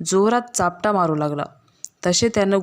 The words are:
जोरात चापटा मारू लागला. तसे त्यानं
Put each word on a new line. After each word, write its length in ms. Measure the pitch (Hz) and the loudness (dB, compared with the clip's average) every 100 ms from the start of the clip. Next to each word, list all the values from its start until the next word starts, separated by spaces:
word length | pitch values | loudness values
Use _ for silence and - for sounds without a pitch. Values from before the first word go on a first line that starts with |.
| 165 | -2
जोरात 360 | 190 208 240 | 2 4 2
चापटा 500 | 240 - 180 175 214 | -2 -2 -2 -2 -2
मारू 240 | 202 170 151 | 2 0 0
लागला. 300 | 151 147 147 - _ _ - _ 180 | -2 -4 -8 -12 _ _ -20 _ -2
तसे 240 | 175 233 220 | 0 0 0
त्यानं 240 | 196 196 | 2 0